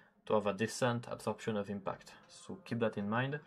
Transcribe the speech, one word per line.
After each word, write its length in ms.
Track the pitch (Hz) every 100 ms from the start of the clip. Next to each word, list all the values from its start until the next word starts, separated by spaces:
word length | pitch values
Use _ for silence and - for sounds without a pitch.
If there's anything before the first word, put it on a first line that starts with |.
| - _ -
to 80 |
have 140 | 110 101
a 60 |
decent 540 | 98 110 - 123 120 113
absorption 460 | 101 - 107 - 107
of 140 | 101
impact. 420 | 101 - - - - -
So 300 | - - 95 -
keep 140 | 117
that 180 | 110 107
in 120 | 101
mind. 300 | 113 135 -